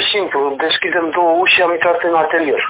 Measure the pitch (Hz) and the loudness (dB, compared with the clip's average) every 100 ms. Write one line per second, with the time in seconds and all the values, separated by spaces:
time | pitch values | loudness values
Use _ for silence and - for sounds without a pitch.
0 | - 208 180 139 143 135 160 - 185 175 | -2 -2 -2 -2 -2 -2 -2 -2 -2 -2
1 | 165 175 170 170 180 180 175 165 175 170 | -2 0 2 2 2 2 2 2 0 0
2 | 175 165 156 165 151 110 - | 0 0 0 0 0 -2 -2